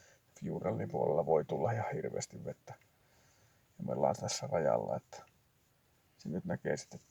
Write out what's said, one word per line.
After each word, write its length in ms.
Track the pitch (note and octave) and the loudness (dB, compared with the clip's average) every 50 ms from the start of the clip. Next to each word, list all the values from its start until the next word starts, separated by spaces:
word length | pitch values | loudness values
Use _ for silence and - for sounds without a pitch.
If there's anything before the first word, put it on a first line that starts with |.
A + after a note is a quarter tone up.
| - - - _ _ _ - - | -20 -20 -20 _ _ _ -16 -8
Fjordlandin 480 | - - D#2+ E2+ - F#2 A2 G#2+ G#2+ G#2+ | -6 -4 -4 -2 0 0 0 0 -2 -2
puolella 380 | - - - - D#2 D#2+ E2 | 0 2 2 4 4 4 4
voi 180 | C#2+ D#2+ D#2 - | 6 4 4 4
tulla 280 | - - - C#2+ A#2 A2+ | 2 0 0 2 2 2
ihan 200 | A2 - - - | 0 -2 -2 -2
hirveästi 500 | - - - - - - - - - - | -4 -4 -4 -4 -4 -6 -6 -10 -10 -8
vettä. 300 | C2 - - - - - - _ _ _ _ _ _ _ _ _ _ _ _ _ _ _ _ _ _ _ - | -8 -10 -10 -12 -18 -18 -18 _ _ _ _ _ _ _ _ _ _ _ _ _ _ _ _ _ _ _ -8
Ja 60 | - | -4
me 80 | - B1 | -2 0
ollaan 220 | B1+ C#2+ C#2 - - | 2 4 4 2 2
tässä 260 | - B2+ - - B2+ C3 - | -2 -4 -4 -4 -4 -2 0
rajalla, 440 | E2+ D#2 C2+ A#1 A#1 G#1 G1+ - | 2 4 4 4 4 2 0 -4
että 260 | - - - - - - - _ _ _ _ _ _ _ _ _ _ _ _ _ _ _ _ _ - | -4 -6 -8 -18 -18 -18 -20 _ _ _ _ _ _ _ _ _ _ _ _ _ _ _ _ _ -12
se 100 | - - | -8 -6
nyt 160 | D#3 F#3 - | -4 -4 -2
näkee 320 | F3+ F3 - - - D2 | -4 -4 -4 -2 -2 -2
sitten, 240 | - - - - - - _ | -2 -4 -10 -14 -16 -16 _